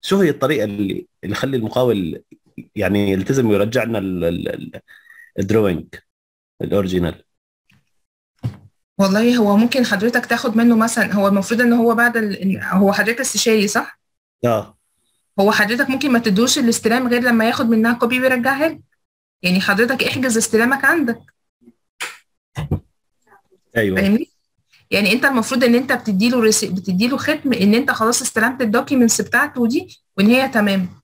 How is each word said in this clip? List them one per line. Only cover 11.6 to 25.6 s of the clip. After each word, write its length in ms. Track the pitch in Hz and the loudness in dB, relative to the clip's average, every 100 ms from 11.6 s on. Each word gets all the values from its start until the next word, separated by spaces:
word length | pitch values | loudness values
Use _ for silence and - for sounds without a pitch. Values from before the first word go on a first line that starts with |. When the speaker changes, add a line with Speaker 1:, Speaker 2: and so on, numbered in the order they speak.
Speaker 2:
إن 120 | 240 | 2
هو 220 | 240 226 226 | 4 2 2
بعد 220 | 240 233 | 2 0
ال-، 180 | 214 190 | -4 -4
إن 280 | 190 185 | -4 -4
هو 300 | - 185 196 | -2 2 2
حضرتك 260 | 208 208 240 | 2 -2 -2
استشاري، 480 | 254 - 240 220 202 | -4 -2 2 2 2
صح؟ 320 | 226 302 - _ _ _ _ 120 | -2 -6 -14 _ _ _ _ 0
Speaker 1:
آه. 320 | 110 98 _ _ _ _ _ _ - | 0 -4 _ _ _ _ _ _ 0
Speaker 2:
هو 120 | 196 | 2
حضرتك 380 | 214 208 240 254 | 2 0 0 -2
ممكن 220 | 269 285 | -2 0
ما 80 | 240 | 0
تدوش 400 | 233 190 240 302 | 2 2 2 2
الاستلام 480 | 240 226 226 240 254 | 0 0 0 0 0
غير 140 | 240 | 0
لما 260 | 247 233 220 | 2 2 0
ياخد 220 | 247 233 | 0 0
منها 240 | 226 226 | 2 2
كوبي 260 | 240 240 254 | 0 -2 0
ويرجعها 480 | 254 254 240 269 320 | 0 0 -2 0 -2
لك. 140 | 311 _ _ _ _ _ _ | -4 _ _ _ _ _ _
يعني 200 | 180 185 | -2 0
حضرتك 420 | 190 196 240 262 | 0 0 0 0
احجز 340 | 247 285 254 226 | -2 -2 -2 0
استلامك 480 | 220 220 240 269 269 | 0 0 2 0 0
عندك. 360 | 339 240 233 _ _ _ _ _ _ _ _ - - _ _ _ - - - _ _ _ _ _ _ _ _ _ - | 0 -2 -6 _ _ _ _ _ _ _ _ -16 -16 _ _ _ -14 -8 -8 _ _ _ _ _ _ _ _ _ -2
Speaker 1:
أيوة. 240 | 107 92 | 0 2
Speaker 2:
فاهمني؟ 280 | 196 214 320 _ _ _ _ _ _ | 2 0 -2 _ _ _ _ _ _
يعني 220 | 190 208 | -2 0
أنت 120 | 233 285 | 2 2
المفروض 380 | 262 214 254 | 0 -2 0